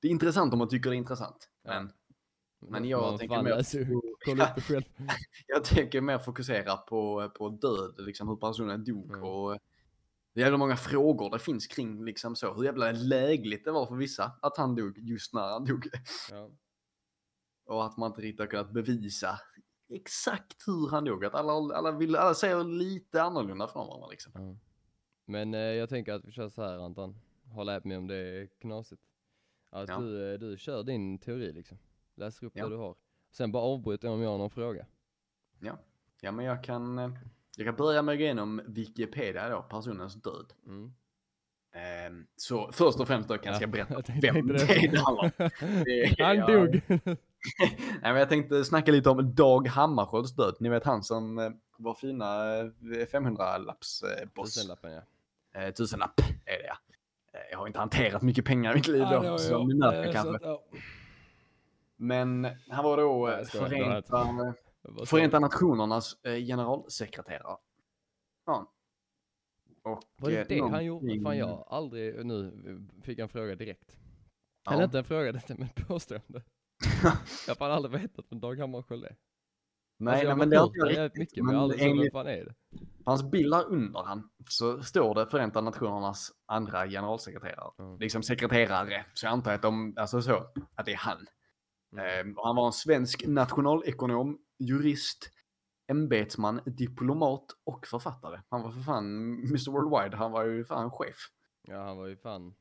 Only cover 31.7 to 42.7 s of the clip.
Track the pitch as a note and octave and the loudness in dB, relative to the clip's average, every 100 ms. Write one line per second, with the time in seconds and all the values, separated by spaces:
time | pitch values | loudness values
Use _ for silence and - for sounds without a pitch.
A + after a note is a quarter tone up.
31.7 | G2 _ _ _ - G#2 A2 A#2 G2 G#2+ | -20 _ _ _ -12 -12 -12 -16 -8 -8
32.7 | A2 G#2 F2+ _ _ _ - A#2+ A2+ A#2+ | -6 -10 -12 _ _ _ -6 -2 0 0
33.7 | C3+ A2 G#2 A#2 A2 A2+ G2+ G2+ - A#2 | -2 -4 -4 -2 -2 -2 -2 -4 -4 -6
34.7 | G2+ - _ _ _ _ _ _ _ G#2 | -6 -12 _ _ _ _ _ _ _ -12
35.7 | - _ _ _ _ F#2+ G#2+ B2+ B2+ B2+ | -12 _ _ _ _ -10 -6 -6 -6 -6
36.7 | A#2+ A#2+ B2 B2 B2+ - _ _ - A2 | -8 -6 -6 -6 -8 -16 _ _ -6 -6
37.7 | A2+ D3+ D3+ D3 D3 D#3 B2 G#2+ G#2+ A2 | 0 2 4 2 2 0 0 -2 -6 -8
38.7 | A2 A2 - A2 C3+ A#2 F#2 A2 A#2+ - | -8 -8 -6 -6 -4 -4 -4 -4 -6 -6
39.7 | G#2+ A#2 G2+ F#2 G2+ A2 - - - - | -10 -8 -8 -10 -10 -12 -12 -16 -20 -18
40.7 | G2 A2 B2+ _ _ _ _ _ _ _ | -16 -16 -20 _ _ _ _ _ _ _
41.7 | F2 F2 F2 F2 F2 D#2+ _ - A#2+ G#2+ | -14 -12 -10 -12 -14 -20 _ -6 -4 -4